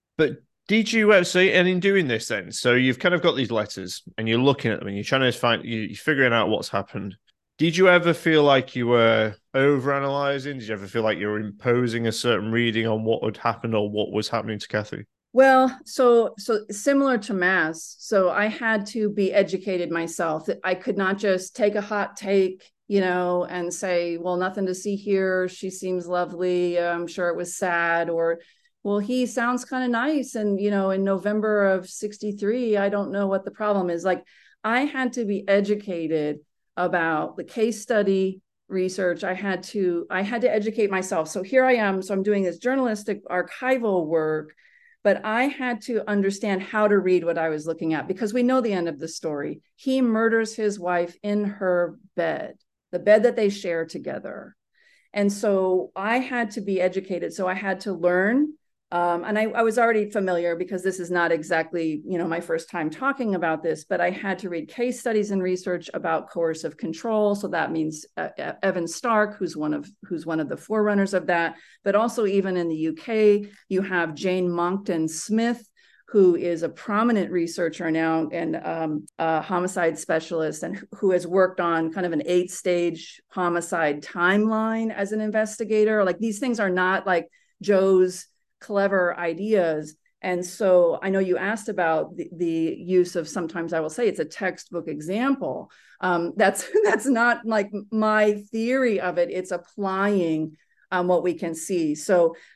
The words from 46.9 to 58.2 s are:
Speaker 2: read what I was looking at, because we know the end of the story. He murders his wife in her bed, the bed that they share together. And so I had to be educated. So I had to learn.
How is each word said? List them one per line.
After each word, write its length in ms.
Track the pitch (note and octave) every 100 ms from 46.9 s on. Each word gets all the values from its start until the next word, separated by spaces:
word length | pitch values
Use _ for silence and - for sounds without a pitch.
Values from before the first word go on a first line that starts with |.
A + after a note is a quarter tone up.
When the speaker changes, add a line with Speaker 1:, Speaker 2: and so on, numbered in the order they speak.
| G3+
Speaker 2:
read 260 | F#3 F3+
what 140 | E3 E3
I 100 | D#3+
was 180 | D#3 D#3
looking 280 | D#3+ D#3+
at, 120 | D#3+ -
because 280 | F#3 G#3+
we 80 | B3
know 180 | B3 C4
the 120 | A3
end 160 | G3 E3+
of 100 | C#3+
the 100 | D#3+
story. 520 | - E3 D3 D3+ D3+ _ _
He 240 | C4+ C4
murders 540 | B3 A3 A3+ A3+ A3
his 240 | A3 G#3+ G3+
wife 380 | F3 F3 F3 -
in 220 | G#3 G#3
her 540 | G3+ G3+ F#3 F3 F3 - - -
bed, 380 | E3 D3+ - - _ _ _
the 60 | F3+
bed 260 | G3+ G#3+
that 120 | A#3 A3+
they 120 | G#3
share 380 | G3+ F#3 E3 E3
together. 680 | D#3 - - - - - - _ _ _ _ _
And 200 | G#3 G3+
so 580 | G3+ A3 G3 F#3+ F#3 F#3 F#3+
I 220 | G3+ B3
had 340 | B3+ B3 A3+
to 80 | A#3
be 200 | G3+ F#3
educated. 520 | F3+ F#3+ F#3+ F3 E3+
So 160 | - F#3
I 60 |
had 260 | G3 G3+ F#3+
to 120 | G3+
learn. 600 | F3 F3 F3+